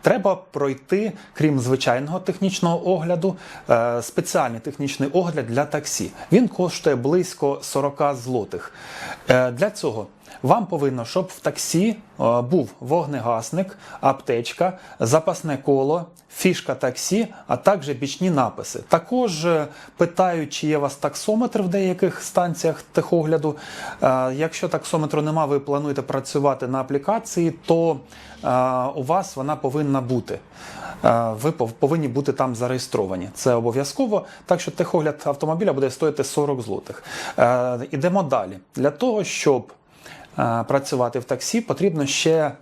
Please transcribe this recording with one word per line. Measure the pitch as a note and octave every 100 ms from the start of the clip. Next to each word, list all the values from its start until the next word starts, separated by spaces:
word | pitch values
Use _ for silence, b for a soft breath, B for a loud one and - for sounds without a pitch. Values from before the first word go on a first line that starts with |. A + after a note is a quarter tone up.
треба | - A#3 G3 F3+
пройти, | - D3+ C#3+ C3 - F#3+ A3 - B
крім | - D#3 C#3
звичайного | A#2+ C3 - B2 C#3+ F3
технічного | F3+ - G3 F#3+ F3 E3+ F3+
огляду, | F#3 E3 F3 F#3 F#3 B B -
е, | A#2+ A#2 A#2+
спеціальний | A#2 - E3 F3+ C3+ A#2
технічний | D3 C#3+ C#3+ - C3+
огляд | D#3+ F3 D#3 A#2
для | A#2 D3
таксі. | D3+ C#3+ - F2 B B
Він | F#3+ A#3+
коштує | - F3+ - - C3
близько | B2 F3 F3 - C#3+ C#3
сорока | - C#3 C#3 C#3 C#3+ C3+
злотих. | A#2+ B2+ G2 F2 - B B B B B -
Е, | B2+ B2+
для | A#2+ G3+
цього | G#3 D#3+ A2 G2+ - B B
вам | C3 G3+ F#3
повинно, | E3 C#3 B2+ A#2
щоб | F3+ -
в | -
таксі, | - C#3+ - D#3+ G#3+ G#3+ - -
е, | A#2+ A#2+
був | B2 F3 B2 -
вогнегасник, | B2 E3 C#3+ C#3+ A#2 A2+ A2+ D#3+ F#3+ - B B
аптечка, | C#3 C#3 - A#2+ A#2 - F3+ F3+ B B
запасне | A#2 D3+ D#3+ E3 E3 C#3
коло, | - C3+ C3+ E3 E3 - _ -
фішка | F#3 F3 - C3
таксі, | C3+ - - G3+ A3+ B B
а | A#2+
також | - G3 C#3
бічні | B2+ C#3 - F#3
написи. | D3+ A#2 - - - -
Також, | E3 - B3 A#3+ D#3+ E3+
е, | E3 C#3+ B B _
питають, | E3+ E3+ F#3 E3+ D3
чи | - D3+
є | D3+
у |
вас | C#3+ -
таксометр | D3 - - G#3+ A#3+ A3
в | F#3
деяких | G3 F#3 F3+ F#3 -
станціях | - - F3 D#3+ E3 D3+
техогляду. | - - D#3 E3+ D#3 D#3+ D3+ D3 B B B B
Е, | C3 C3 C3
якщо | C3+ D#3+ - F3
таксометру | D#3+ - E3+ D3+ D3+
нема, | D3+ D#3+ D3+
ви | C#3+
плануєте | C#3+ C#3+ D3 C#3+
працювати | B2+ C3+ C3 D3 C#3 C3 B2+
на | C3
аплікації, | C3 C#3 C#3+ A3 - - E3+
то, | E3 - E3 E3 C#3+ - B B B
е, | - B2+ B2+ B2+ B2+ D3
у |
вас | B2+ F3 F3 -
вона | C3+ D3
повинна | C#3 C#3+ D3 C3+
бути. | B2 B2 - - - B B B B B -
Е, | A#2 A#2 A2
ви | C3+
пов-, | D#3+ A2+
повинні | A#2 C#3 E3 D3
бути | B2 C#3+
там | - C3 A2+
зареєстровані. | B2 B2+ - A#2+ F#2+ F#2 F#2
Це | - -
обов'язково. | A#2+ A#2 A#2+ C#3 - C4 G3+ B B -
Так | F3
що | -
техогляд | - E3+ F3 D#3 D3 -
автомобіля | C#3+ D#3 E3 G3
буде | C3+ C3+
стоїти | B2 D#3 C#3+
сорок | B2+ - C#3+ C#3
злотих. | A2 G2 - - B B B B
Е, | A#2 B2+ B2 B2 C3+
ідемо | D3 E3 F#3+
далі. | D#3+ B2+ F#2+ F#2+ _ -
Для | C3+
того, | - B3+ G#3+
щоб, | F3+ - - C3 - - _ B B B B -
е, | A#2+ A#2 A2+
працювати | C3+ C3+ C3+ A#2+ B2+
в |
таксі, | A#2+ B2+ - A3+
потрібно | A#3 C#3+ F#3+ D#3 C#3
ще | C#3+ D#3+ D#3+ D3+ B2